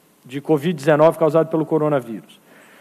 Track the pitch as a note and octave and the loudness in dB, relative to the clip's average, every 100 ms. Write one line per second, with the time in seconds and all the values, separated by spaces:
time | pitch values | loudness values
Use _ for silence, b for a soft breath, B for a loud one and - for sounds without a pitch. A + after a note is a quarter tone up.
0 | _ _ - C#3 C#3+ D3+ D#3 D#3+ C#3+ D3 | _ _ -14 -8 -2 0 0 -2 0 4
1 | D#3+ D#3+ D#3+ D#3+ D#3+ D#3+ D3+ D#3 D3+ C#3+ | 4 4 0 0 0 -2 -2 -2 0 -2
2 | A#2 G#2 - _ B B B B | -4 -14 -14 _ B B B B